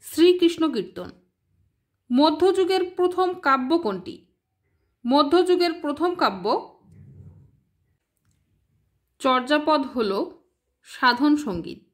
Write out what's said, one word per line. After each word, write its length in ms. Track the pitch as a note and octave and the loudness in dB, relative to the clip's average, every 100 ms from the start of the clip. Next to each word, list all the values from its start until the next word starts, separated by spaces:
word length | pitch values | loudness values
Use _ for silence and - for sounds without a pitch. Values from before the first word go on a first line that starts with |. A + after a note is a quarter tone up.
শ্রীকৃষ্ণ 680 | - - E4+ F4+ E4+ E4+ D#4+ | -10 2 4 6 2 0 -2
কীর্তন। 400 | A#3+ F3+ - F#3 - _ _ _ _ _ _ _ _ _ | -2 -8 -12 -16 -18 _ _ _ _ _ _ _ _ _
মধ্যযুগের 760 | B3 D4+ D#4 F4+ F#4 F4+ F#4+ F4+ - | 2 2 4 2 2 2 0 -2 -2
প্রথম 380 | F4+ F4+ F4+ | -2 0 -2
কাব্য 440 | F4+ - C4 B3+ E4 | -2 0 0 0 -2
কোনটি? 480 | C#4 F#3+ - - _ _ _ _ _ _ _ _ A#3 | -2 -6 -10 -18 _ _ _ _ _ _ _ _ -2
মধ্যযুগের 680 | C#4 D4 E4+ F4+ F4 F4 | 0 4 2 4 2 0
প্রথম 420 | D#4+ D4 C#4+ F4 F4+ | -2 -6 -4 -4 0
কাব্য 640 | A#3+ G3 F#3 D#4+ - _ _ - - - - - - _ _ _ _ _ _ _ _ _ _ _ _ _ _ _ _ _ | -2 -2 -4 -4 -4 _ _ -20 -20 -20 -20 -20 -20 _ _ _ _ _ _ _ _ _ _ _ _ _ _ _ _ _
চর্যাপদ 680 | C4 B3+ B3 D4 D4+ D4+ B3+ | -2 0 0 0 2 0 0
হল 460 | B3 G#3 G3 F4 - _ _ _ _ | -4 -4 -2 -6 -10 _ _ _ _
সাধন 520 | _ - C4 A#3 D4 D4 | _ 0 0 2 2 2
সঙ্গীত। 440 | D4 F3 D3 - _ | -2 -8 -8 -14 _